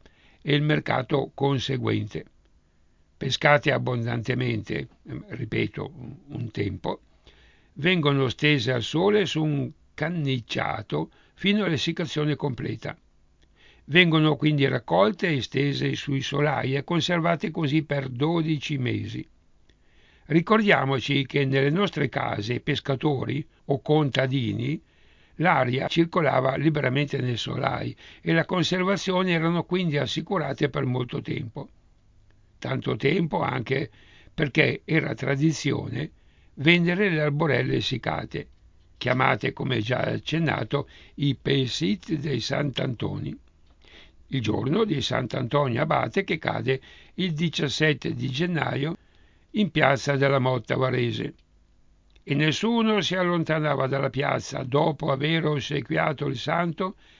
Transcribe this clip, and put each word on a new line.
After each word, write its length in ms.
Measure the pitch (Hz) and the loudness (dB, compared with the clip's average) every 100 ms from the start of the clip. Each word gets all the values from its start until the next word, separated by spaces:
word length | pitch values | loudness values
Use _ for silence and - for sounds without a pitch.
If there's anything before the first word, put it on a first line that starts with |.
| - _ _ _ | -14 _ _ _
e 100 | - 147 | 0 2
il 60 | |
mercato 680 | 151 151 - 127 120 143 135 | 4 2 2 0 2 0 -2
conseguente. 920 | - 139 135 - 131 113 107 104 - - _ _ _ _ _ _ _ _ _ | -2 0 0 0 -2 0 0 -2 -8 -12 _ _ _ _ _ _ _ _ _
Pescate 540 | 139 - 147 147 151 | -4 0 4 4 4
abbondantemente, 1200 | 127 123 123 117 120 110 127 127 113 - - 131 _ - | 0 0 -2 -2 -4 -2 -2 0 -2 -4 -6 -8 _ -14
ehm, 180 | 156 - | -12 -10
ripeto, 640 | 120 110 117 107 - 98 | -10 -6 -2 -2 -4 -10
un, 220 | - - - - | -12 -16 -16 -14
un 200 | 117 117 | -10 -10
tempo, 520 | - 101 92 - - _ _ - _ - _ _ | -6 -6 -4 -6 -8 _ _ -20 _ -20 _ _
vengono 540 | - 160 185 147 139 131 | -4 0 2 2 2 0
stese 440 | - 151 147 113 | 0 2 2 2
al 100 | 123 | -2
sole 420 | 107 151 190 208 | -2 0 2 2
su 200 | 185 156 | 2 0
un 260 | 156 143 123 - _ | 0 0 -4 -8 _
cannicciato 1160 | - 151 175 139 131 - - - 110 104 147 160 - _ | -6 -4 -2 -2 -2 -4 -4 -4 -4 -4 -4 -6 -10 _
fino 300 | _ 185 208 | _ 2 2
all'essiccazione 680 | 185 143 - 165 165 151 151 | 2 0 -2 -4 -4 -2 -2
completa. 640 | 143 147 117 104 113 - - _ _ _ _ _ _ - - | -2 -4 -4 -6 -6 -8 -12 _ _ _ _ _ _ -20 -20
Vengono 500 | - 156 175 156 156 | 2 6 6 6 4
quindi 320 | 143 151 147 135 | 4 2 4 2
raccolte 600 | 127 - 170 208 202 185 | 2 2 4 4 2 0
e 140 | 143 | 0
stese 520 | - 135 143 131 139 | -2 0 0 0 -2
sui 280 | 131 - 139 | -2 -2 -4
solai 520 | 131 143 147 127 120 | -2 0 0 0 -2
e 80 | 139 | -2
conservate 680 | - 170 151 175 165 170 - | 0 0 2 2 2 0 -2
così 320 | 160 151 156 | -2 0 0
per 240 | 156 139 131 | 0 -4 -4
dodici 680 | 123 151 170 160 151 - 143 | -2 0 0 0 -2 -2 -2
mesi. 460 | 120 107 101 110 - _ _ _ _ _ _ _ _ _ - | -2 -2 -4 -8 -12 _ _ _ _ _ _ _ _ _ 0
Ricordiamoci 960 | 156 170 220 208 143 135 135 - 139 | 2 4 4 6 4 4 0 0 0
che 200 | 131 143 | 0 0
nelle 260 | 135 135 139 | 2 2 2
nostre 380 | 165 202 151 139 | 2 0 0 -2
case, 500 | - 120 107 104 120 | -2 -2 -4 -4 -4
pescatori 880 | - 139 - 131 151 131 113 135 - _ - | -2 -4 -2 0 0 0 -2 -4 -6 _ -4
o 140 | 139 | -4
contadini, 1000 | - 151 147 120 131 135 113 104 123 156 - _ - _ - - | 2 2 4 2 0 0 0 -2 -2 -4 -8 _ -20 _ -20 -2
l'aria 520 | 165 151 123 131 151 | 2 2 2 0 0
circolava 680 | 165 170 180 147 131 131 - | 2 2 2 2 2 2 2
liberamente 640 | 147 151 131 135 143 139 | 2 2 0 0 0 -2
nei 160 | 123 117 | -2 -4
solai 580 | - - 131 123 120 - - - | -4 -4 -2 -2 -6 -10 -18 -8
e 120 | 170 | 0
la 120 | 165 | 0
conservazione 880 | 156 185 156 185 185 196 - 185 185 | 2 0 0 0 0 0 0 0 2
erano 320 | 170 165 170 | 2 2 0
quindi 320 | - 185 175 143 | 0 -2 0 0
assicurate 720 | 127 - - 190 147 143 143 | -2 -4 -4 -4 -2 -2 -2
per 160 | 147 | 0
molto 360 | 131 127 123 - | -2 -2 -4 -6
tempo. 480 | 110 151 113 147 - - _ _ _ - - - _ _ | -6 -6 -6 -12 -16 -20 _ _ _ -20 -20 -20 _ _
Tanto 380 | 123 131 131 120 | -6 -4 -2 0
tempo 440 | 139 - 165 92 | 0 2 0 0
anche 500 | 92 123 113 135 - - - - - | -2 -2 -2 -2 -2 -10 -20 -20 -14
perché 500 | - 151 160 135 113 | -4 0 2 2 0
era 300 | - 156 139 | 0 0 0
tradizione 960 | 110 - 139 160 151 139 123 - 120 151 - - _ - | -4 -2 2 2 2 -2 -2 -4 -6 -8 -12 -20 _ -20
vendere 540 | - 147 175 170 175 208 | 0 4 6 4 2 0
le 140 | 156 | 2
arborelle 540 | 151 147 160 123 131 131 | 0 0 2 2 2 0
essiccate, 680 | - 123 - - - - - - - - - - | -2 -4 -2 -4 -4 -8 -10 -16 -20 -20 -20 -8
chiamate, 540 | 123 127 131 131 131 | -2 2 4 2 -2
come 280 | - 131 120 | -4 -2 -2
già 200 | 110 123 | 0 -2
accennato, 880 | 117 113 - 160 156 - 117 143 - - - | -2 -4 -2 0 0 0 -2 -4 -4 -12 -20
i 200 | - 143 | -4 -2
Pessit 800 | 127 143 139 127 - 175 208 - | 0 0 0 0 -2 -2 -2 -2
dei 260 | 151 147 127 | -4 -2 -4
Sant'Antoni, 960 | - 139 143 127 131 120 - - 143 - - _ _ _ - - - - - | -2 -2 -2 -2 -4 -4 -6 -6 -8 -10 -16 _ _ _ -20 -20 -20 -20 -6
il 120 | 135 | -4
giorno 440 | 110 - 120 185 | -2 -2 0 0
di 160 | 220 143 | 2 0
Sant'Antonio 840 | - 120 127 131 120 143 139 117 | -2 -2 -2 -4 -2 0 0 0
Abate 420 | 156 143 123 196 | 0 0 0 -2
che 140 | 202 160 | -2 -2
cade 420 | - - 117 135 - - - | -2 -2 -2 -2 -4 -20 -16
il 180 | - 185 | -4 -2
diciassette 800 | 151 170 165 151 - 156 139 - | 0 -2 0 -2 2 2 2 -2
di 160 | 120 127 | -4 -4
gennaio 640 | 127 180 165 - 123 147 - _ _ _ _ _ | -2 -2 0 -2 -2 -2 -4 _ _ _ _ _
in 180 | - 196 | -2 0
piazza 460 | 151 135 135 - 139 | 4 4 4 2 2
della 220 | 139 139 | 4 4
Motta 380 | 127 127 - 123 | 2 0 0 0
Varese. 580 | 131 123 120 110 117 - _ _ _ _ _ _ _ _ | 2 0 0 -2 -6 -10 _ _ _ _ _ _ _ _
E 100 | - 143 | -4 0
nessuno 640 | 156 135 220 233 220 214 | 2 2 0 2 2 2
si 160 | 156 185 | 0 0
allontanava 720 | 180 175 156 156 151 139 131 | 0 0 0 0 0 0 0
dalla 200 | 135 139 | 0 -2
piazza 540 | 127 139 127 - 135 | 0 0 0 -2 -6
dopo 480 | 123 139 160 143 139 | 0 2 2 0 -2
aver 340 | 135 151 165 | 0 0 0
ossequiato 840 | 156 147 - 147 - 156 160 135 143 | 0 -2 -2 -4 -2 0 0 0 -4
il 100 | 127 | -4
santo 580 | 147 165 175 151 185 - - | -2 0 0 -2 -6 -6 -20